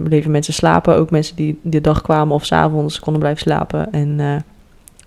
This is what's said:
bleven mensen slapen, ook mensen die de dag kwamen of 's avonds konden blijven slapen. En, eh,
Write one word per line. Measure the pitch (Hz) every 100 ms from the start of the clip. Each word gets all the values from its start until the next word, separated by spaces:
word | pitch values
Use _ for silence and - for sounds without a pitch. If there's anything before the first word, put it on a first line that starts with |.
bleven | 160 156 151
mensen | 151 151
slapen, | 160 165 165 - 156
ook | 160
mensen | 156 156 -
die | 151 156
de | 170 156
dag | 151 151
kwamen | - 156 151 147
of | -
's |
avonds | 160 156 156 151 -
konden | - 156
blijven | 147 151
slapen. | - 147 - 151 156
En, | 156 147 147
eh, | 147 143 156 - - _ _ -